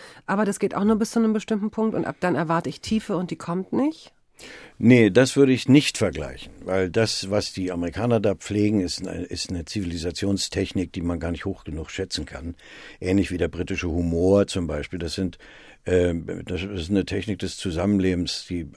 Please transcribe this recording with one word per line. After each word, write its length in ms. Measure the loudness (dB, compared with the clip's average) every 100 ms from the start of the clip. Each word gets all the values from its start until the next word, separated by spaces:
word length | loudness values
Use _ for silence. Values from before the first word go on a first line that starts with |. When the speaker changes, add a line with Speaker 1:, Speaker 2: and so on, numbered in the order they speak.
| -16 -14 -4
Speaker 1:
aber 180 | 0
das 140 | 0 0
geht 140 | -2 0
auch 80 |
nur 120 | 2 2
bis 140 | 0
zu 60 | 2
einem 140 | 2
bestimmten 380 | 0 -2 -2 -2
Punkt 260 | -2 -2 -2
und 80 |
ab 120 | -4 -2
dann 140 | -2 0
erwarte 320 | 0 0 -2
ich 120 | -6
Tiefe 340 | -4 -4 -2 -4
und 140 | -4
die 40 | -8
kommt 360 | -6 -6 -4
nicht? 400 | -2 -2 -4 -14 _ _ -20 -20 -20 -18 2
Speaker 2:
Nee, 320 | 8 8 8
das 260 | 6 4 6
würde 160 | 6
ich 160 | 6 6
nicht 300 | 6 6 0
vergleichen, 560 | -2 -2 -8 -12 -18 -12
weil 240 | -2 0 2
das, 400 | 2 0 0 -2
was 220 | -2 -2
die 180 | -4 -4
Amerikaner 480 | -4 -4 -2 0 2
da 160 | 2
pflegen, 460 | -2 -2 2 2 2
ist 260 | 0 -4 -8
eine, 180 | -8
ist 260 | -8 -8 -6
eine 160 | -8 -6 -6 -4 -4 -6
Zivilisationstechnik, 800 | -4 -2 -2 -2 -4 -2 -4 -4
die 100 | -4
man 180 | -4 -4
gar 100 | -4
nicht 140 | -6
hoch 200 | -8 -8
genug 260 | -10 -10 -8
schätzen 340 | -8 -6 -8
kann. 300 | -10 -10 -12 -12 -18 -20 -20 -6
Ähnlich 300 | 0 2 2
wie 60 | 0
der 100 | -2
britische 420 | -2 -6 -4 -2
Humor 560 | 0 0 2 6 6 4
zum 200 | 0 -2
Beispiel. 320 | -4 -6 -8
Das 140 | -6
sind, 220 | -4 -4 -6 -18 -20 -20 -10
äh, 300 | 0 4 4 0 -4 -8 -6
das 160 | -6
ist 260 | -6 -6 0
eine 140 | 0
Technik 340 | 0 -2 -4 -4
des 200 | -6 -6
Zusammenlebens, 880 | -4 0 2 2 2 0 -2 -6 -8
die 200 | -8 -8